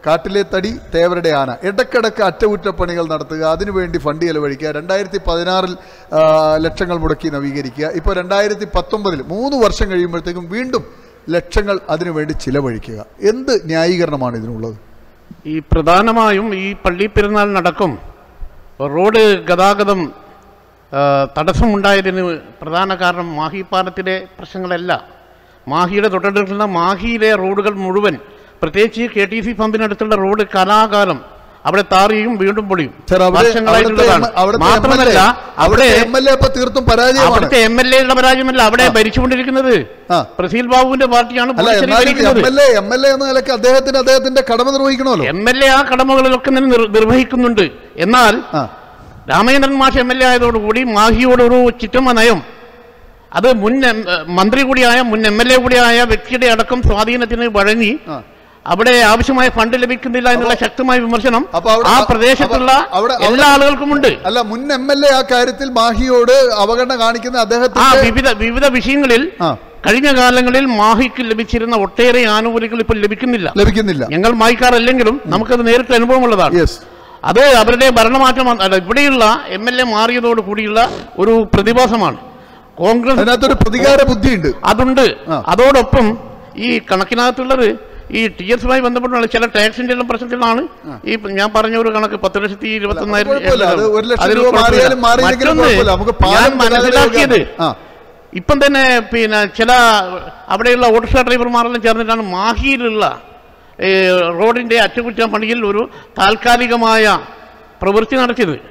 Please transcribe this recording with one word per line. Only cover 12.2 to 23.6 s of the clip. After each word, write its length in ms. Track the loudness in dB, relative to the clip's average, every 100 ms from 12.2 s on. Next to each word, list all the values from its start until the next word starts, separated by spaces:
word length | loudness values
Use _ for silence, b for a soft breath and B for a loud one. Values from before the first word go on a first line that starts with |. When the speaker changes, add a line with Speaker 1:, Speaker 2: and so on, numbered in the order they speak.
| -6
Speaker 1:
ചിലവഴിക്കുക. 720 | -6 -4 -4 -4 -8 -12 -16 -18 -4 -4
എന്ത് 320 | -2 -4 -4 -2
ന്യായീകരണമാണ് 720 | -2 -2 -2 -2 -4 -6 -8
ഇതിനുള്ളത്? 400 | -10 -10 -10 -12 -20 -20 -20 _ _ -18 -10
Speaker 2:
ഈ 140 | -10
പ്രധാനമായും 960 | -2 0 2 2 2 0 0 0 -4 -6
ഈ 180 | -8
പള്ളി 320 | -6 -8 -4 -4
പെരുന്നാളിനടക്കം 920 | -2 -2 0 -2 0 -2 -2 -4 -4 -16 -20 -20 -16 -16 -16 -20 -10
റോഡ് 640 | -6 0 0 2 2 0 -2
ഗതാഗതം, 680 | 0 2 0 -2 -2 -4 -12 -20 -20 -20 _ _ _ _
ആ, 340 | -4 0 0 -2 -4
തടസ്സമുണ്ടായതിന് 840 | -4 0 0 0 0 0 0 -4 -6 -8 -12 -16
പ്രധാന 340 | -6 -4 -4 -2
കാരണം 400 | -4 -4 -8 -6
മാഹി 300 | -8 -8